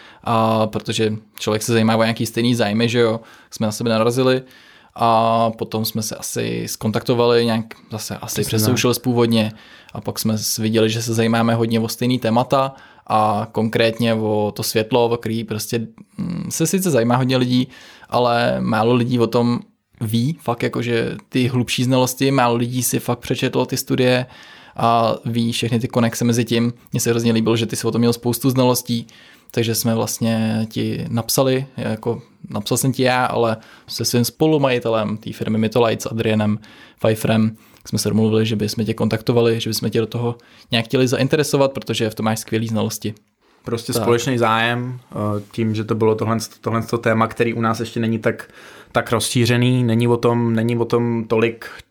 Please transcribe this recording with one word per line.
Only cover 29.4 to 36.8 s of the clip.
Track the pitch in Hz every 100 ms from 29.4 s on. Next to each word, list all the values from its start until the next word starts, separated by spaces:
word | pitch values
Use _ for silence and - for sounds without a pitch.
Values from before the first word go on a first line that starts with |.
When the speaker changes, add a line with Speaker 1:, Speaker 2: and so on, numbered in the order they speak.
| -
Speaker 1:
takže | - 113
jsme | 110 117
vlastně | 113 113 - 113 113 110 110 110
ti | 117 110 110 113
napsali, | 117 - - 131 131 139 -
jako | - 107 - - - _ -
napsal | 104 104 -
jsem | 135
ti | 123
já, | 127 127 127
ale | 117 113 110 - - -
se | -
svým | 113 123
spolumajitelem | 120 - 156 156 135 123 117 110 104 107
té | -
firmy | - - 110
Mytolite, | 110 123 113 110
s | -
Adrianem | 113 113 110 107 104 - -